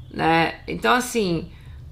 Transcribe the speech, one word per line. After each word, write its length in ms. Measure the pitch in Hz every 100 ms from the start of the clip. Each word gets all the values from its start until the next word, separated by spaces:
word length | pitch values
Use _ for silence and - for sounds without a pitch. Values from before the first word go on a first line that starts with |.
| -
né? 440 | - 160 165 160 - -
Então, 280 | 170 220 247
assim, 560 | 247 233 196 165 165 - - - -